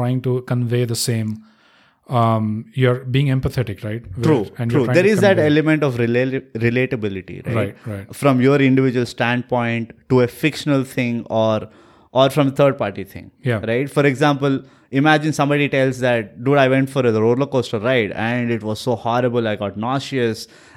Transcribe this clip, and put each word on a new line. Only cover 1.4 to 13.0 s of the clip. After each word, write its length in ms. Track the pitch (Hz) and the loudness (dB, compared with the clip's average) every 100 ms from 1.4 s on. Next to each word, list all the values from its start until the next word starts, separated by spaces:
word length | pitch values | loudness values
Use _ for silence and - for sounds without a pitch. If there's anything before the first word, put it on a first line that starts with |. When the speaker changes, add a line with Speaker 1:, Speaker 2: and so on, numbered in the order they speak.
| - _ _ _ _ _ - | -14 _ _ _ _ _ -4
Speaker 1:
um, 580 | 123 117 113 107 107 - | 0 2 2 0 -4 -8
you're 260 | - 127 123 | 0 0 0
being 220 | 131 127 143 | -2 0 0
empathetic, 560 | 131 135 131 110 95 | 0 -2 -4 -4 -6
right? 180 | 107 113 104 92 | -8 -10 -10 -4
Where, 80 | |
Speaker 2:
True, 220 | 139 139 98 - | 2 2 0 -4
Speaker 1:
and 120 | 117 | -2
you're 100 | 139 | 0
Speaker 2:
true. 40 | 120 | 2
Speaker 1:
trying 80 | |
Speaker 2:
There 80 | 131 | 4
Speaker 1:
to 40 | 196 | 4
Speaker 2:
is 120 | 202 | 4
that 160 | 196 185 | 4 4
Speaker 1:
convey 100 | 151 | 4
Speaker 2:
element 360 | 151 151 156 | 2 4 2
of 120 | 147 120 | 0 0
rela-, 460 | 117 120 131 131 - | 0 0 0 -4 -8
relatability, 920 | 113 120 120 127 123 104 98 90 92 - | -2 0 0 0 -2 -4 -6 -10 -12 -6
right? 80 | |
Speaker 1:
Right, 220 | 113 101 - - | -4 -4 -6 -12
right. 280 | 101 98 | -12 -12
Speaker 2:
From 260 | - 139 127 | -2 0 4
your 200 | 131 143 | 4 4
individual 460 | 135 131 131 123 117 | 4 4 2 0 -4
standpoint 840 | - 117 123 120 123 117 117 113 - _ | -2 -2 -2 -2 -2 -2 -4 -6 -12 _
to 100 | 127 | 2
a 60 | 120 | 2
fictional 580 | - 156 - 151 139 | 0 -4 -2 0 0
thing 400 | 131 - 120 117 - | 0 -4 -4 -4 -4
or, 380 | 110 110 107 101 - _ _ _ | 0 0 0 -4 -16 _ _ _
or 160 | 123 135 | 2 2
from 180 | 151 139 | 4 0
a 20 | |
third 260 | 131 143 135 | 2 2 2
party 280 | 104 98 | -4 -6